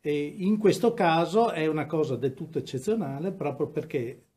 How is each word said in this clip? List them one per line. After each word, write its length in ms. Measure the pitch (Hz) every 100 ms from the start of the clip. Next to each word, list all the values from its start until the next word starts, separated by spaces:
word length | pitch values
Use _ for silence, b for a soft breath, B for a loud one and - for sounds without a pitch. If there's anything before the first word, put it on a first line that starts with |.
E 340 | 151 147 147 -
in 180 | 185 208
questo 360 | 208 - 233
caso 560 | 233 175 165 170 196 233
è 160 | 170 156
una 200 | 156 147
cosa 300 | 165 143 123
del 180 | 135
tutto 240 | - 160 -
eccezionale, 760 | - 131 127 226 151 139 175
proprio 360 | 185 147 131 147
perché 540 | - - 139 117 131 _